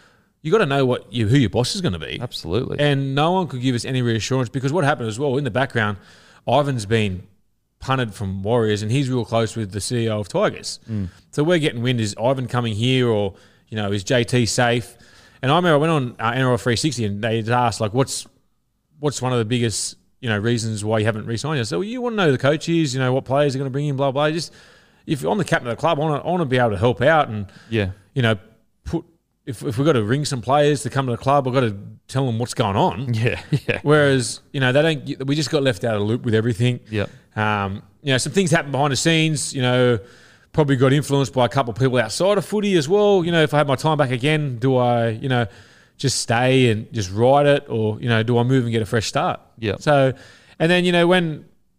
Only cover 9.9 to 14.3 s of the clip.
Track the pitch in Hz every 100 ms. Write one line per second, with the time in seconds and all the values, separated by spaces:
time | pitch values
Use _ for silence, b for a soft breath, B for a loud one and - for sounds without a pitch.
9.9 | 120 113 107 101 170 196 98 - - -
10.9 | 107 90 b b - 151 180 147 120 120
11.9 | 120 107 101 120 135 123 123 117 104 123
12.9 | 131 120 107 101 - b b b 110 101
13.9 | 101 92 127 120